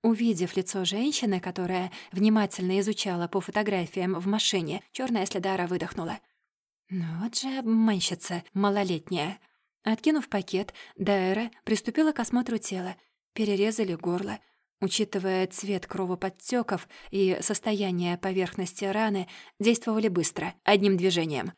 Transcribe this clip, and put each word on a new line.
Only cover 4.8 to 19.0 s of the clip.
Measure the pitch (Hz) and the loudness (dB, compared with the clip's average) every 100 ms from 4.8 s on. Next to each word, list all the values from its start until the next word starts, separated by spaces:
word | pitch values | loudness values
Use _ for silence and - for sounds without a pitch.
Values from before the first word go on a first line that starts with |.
| _ | _
черная | - 262 226 392 | -8 -2 0 0
следара | 196 190 190 180 | -2 -2 -2 0
выдохнула. | 180 170 - 165 214 _ _ _ _ _ _ _ | -2 -4 -6 -6 -8 _ _ _ _ _ _ _
«Ну | 190 165 165 | -4 -4 -4
вот | 226 - | -4 -4
же | 262 269 | -4 -4
обманщица | 233 226 220 196 - 170 - 175 - | 2 4 4 4 0 -2 -2 -4 -6
малолетняя». | 196 202 202 190 165 156 175 151 196 _ _ _ _ | 0 0 2 0 -2 -2 -4 -2 -6 _ _ _ _
Откинув | - 220 311 302 - | -2 0 2 2 0
пакет, | 208 190 190 202 - - - | -4 -2 -4 -4 -10 -20 -4
Дайра | 190 202 185 196 226 - | 0 2 2 0 -4 -8
приступила | - 220 - 233 311 | 0 0 0 2 2
к | 302 | 2
осмотру | 226 247 240 226 | 0 0 0 -2
тела. | - 190 180 185 _ _ _ | -2 -4 -6 -10 _ _ _
Перерезали | - 208 196 208 220 202 | -2 0 2 2 2 -2
горло. | 165 175 175 196 214 _ _ _ _ | -2 -2 -2 -2 -8 _ _ _ _
Учитывая | 196 - 208 202 190 185 185 | -2 0 0 0 0 0 2
цвет | - 202 190 - | 0 0 -4 -2
кровоподтеков | - 185 175 190 180 - 247 226 180 - - - | -4 -2 -2 -4 -4 -2 0 0 -4 -6 -20 -6
и | 196 190 185 | 2 2 2
состояние | - 202 - 208 196 175 175 175 | 0 0 0 -2 0 0 0 -2
поверхности | 190 190 180 - 185 - | -2 0 -2 -2 -4 -2
раны, | 202 202 | -2 0